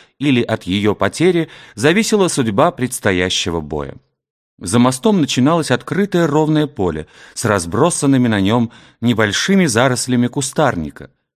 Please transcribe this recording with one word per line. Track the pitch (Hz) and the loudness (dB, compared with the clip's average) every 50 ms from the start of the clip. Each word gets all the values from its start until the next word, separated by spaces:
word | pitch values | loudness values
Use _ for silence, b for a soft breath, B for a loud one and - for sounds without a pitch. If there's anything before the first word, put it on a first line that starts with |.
| B B B - | B B B -4
или | 135 147 127 120 | -2 0 0 0
от | 113 - 110 - - | 0 -2 -4 -4 -4
её | 87 95 104 101 104 95 | -2 -2 0 0 0 0
потери | - 98 101 - - 160 185 170 170 156 B B B B B B | 0 0 -2 0 0 0 2 2 0 -2 B B B B B B
зависела | 101 120 156 175 220 214 - 214 202 185 160 | 0 2 2 2 2 0 0 2 2 2 0
судьба | - 143 120 113 98 117 151 175 | 0 -2 -2 0 2 2 2 2
предстоящего | - - 127 117 - - - 104 92 90 90 92 - - - 92 82 82 | 0 -2 -6 -6 -4 -4 -2 0 0 0 0 0 -2 -4 -4 -4 -4 -4
боя. | 76 69 80 73 69 67 - - _ _ _ _ _ _ _ _ _ _ _ - | -6 -6 -6 -8 -8 -8 -12 -18 _ _ _ _ _ _ _ _ _ _ _ -14
За | - 85 104 120 | -6 0 2 2
мостом | 120 127 131 - - 220 208 180 | 4 2 2 0 0 0 2 2
начиналось | 139 - - 131 123 151 170 165 143 - | 0 0 0 2 2 2 2 0 0 0
открытое | 123 123 - - 147 180 202 196 180 175 170 | -2 -4 -4 -4 -4 -2 -2 0 0 0 2
ровное | 151 143 156 156 151 156 151 151 | 2 2 2 2 2 2 0 0
поле | 135 - 104 95 85 76 78 76 B B B B B B | -2 -2 -2 -2 -2 -2 -4 -8 B B B B B B
с | - - | -4 0
разбросанными | 113 104 95 85 85 87 110 156 175 - - 147 139 135 127 123 117 | 0 0 0 -2 -2 0 0 0 0 0 0 0 2 2 2 2 2
на | 107 98 | 2 2
нём | 95 101 117 123 113 113 B B B B B B | 2 2 2 0 0 -2 B B B B B B
небольшими | 113 123 113 107 107 101 98 - - 185 196 190 180 | -2 0 0 2 0 0 0 -2 0 2 2 2 2
зарослями | 143 101 113 135 131 123 117 - 127 127 120 123 | 2 2 2 2 2 0 -2 -2 -2 0 0 0
кустарника. | 120 - 143 131 - - 165 151 123 92 85 78 73 - - 69 - _ _ _ _ _ | 0 -2 -4 -6 -4 -2 0 0 0 0 -2 -6 -8 -10 -16 -20 -20 _ _ _ _ _